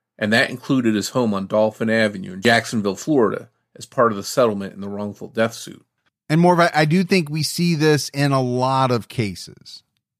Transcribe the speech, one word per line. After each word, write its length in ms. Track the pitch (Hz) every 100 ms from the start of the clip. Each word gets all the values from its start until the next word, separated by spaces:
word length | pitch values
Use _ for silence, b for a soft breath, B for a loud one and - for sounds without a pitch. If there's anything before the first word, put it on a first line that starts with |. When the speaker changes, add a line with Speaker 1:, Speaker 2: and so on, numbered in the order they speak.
| _ -
Speaker 1:
and 160 | 107
that 160 | 113 -
included 460 | 127 - 135 113 107
his 140 | 95
home 220 | 131 117
on 140 | 98 95
Dolphin 460 | 110 110 - 110
Avenue 420 | 113 107 104 95
in 80 | 92
Jacksonville, 540 | 117 117 - 117 101 92
Florida, 540 | - 147 104 - - _ _ -
as 100 | -
part 260 | - 117
of 40 | 101
the 80 |
settlement 500 | 98 - 120 101 98
in 80 | 95
the 80 | 101
wrongful 380 | 101 104 98 92
death 260 | 113 113
suit. 320 | - - - _ _ _ _ -
Speaker 2:
And 140 | 156
Morv, 180 | 175 175
I, 120 | 170
I 120 | 151 156
do 180 | 175
think 260 | 180 196 147
we 140 | 156
see 320 | 143 - 175 160
this 340 | 156 147 -
in 220 | 139 143
a 100 | 135
lot 480 | 127 123 127 131 131
of 180 | 120 -
cases 760 | - 107 87 - - - - _ _ _